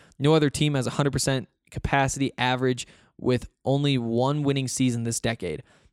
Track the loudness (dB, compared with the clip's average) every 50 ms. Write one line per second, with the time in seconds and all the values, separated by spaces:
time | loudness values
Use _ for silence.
0 | -12 -18 _ 0 2 4 4 4 4 2 2 2 0 2 2 0 -2 -2 0 0
1 | 0 0 0 0 0 0 0 -2 -2 -8 _ _ _ _ -10 -6 -4 0 2 2
2 | 2 0 0 -2 -4 -4 -2 0 0 0 2 2 0 0 0 -2 -6 -14 -16 -20
3 | _ _ _ -6 -2 0 0 0 -2 -8 _ _ -2 0 0 2 2 2 0 0
4 | 0 0 0 0 2 2 0 0 0 0 0 -2 -2 -4 -2 0 0 0 0 0
5 | -2 -4 -4 -4 -4 -4 -4 -4 -6 -6 -8 -8 -10 _ _ _ _ _